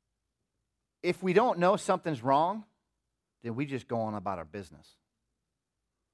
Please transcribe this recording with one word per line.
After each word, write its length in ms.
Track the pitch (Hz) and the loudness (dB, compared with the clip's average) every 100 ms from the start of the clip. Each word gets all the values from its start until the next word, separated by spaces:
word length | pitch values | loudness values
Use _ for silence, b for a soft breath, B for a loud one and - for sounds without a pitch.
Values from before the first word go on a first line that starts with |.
| _ _ _ _ _ _ _ _ _ _ | _ _ _ _ _ _ _ _ _ _
if 200 | 175 175 | -4 -2
we 100 | 185 | 2
don't 260 | 175 247 170 | 4 4 4
know 180 | 175 202 | 2 2
something's 460 | - 185 170 135 | 0 -2 -2 -4
wrong, 420 | 123 139 170 214 208 _ _ _ _ _ _ _ | 2 2 2 -2 -10 _ _ _ _ _ _ _
then 120 | 117 | -8
we 100 | 113 | -6
just 240 | 139 131 - | -4 -6 -4
go 120 | 117 | -4
on 140 | 110 | -4
about 240 | 104 95 92 | -4 -6 -6
our 60 | |
business. 420 | 78 104 95 73 - _ _ _ _ _ _ _ _ _ _ _ _ | -8 -12 -14 -16 -20 _ _ _ _ _ _ _ _ _ _ _ _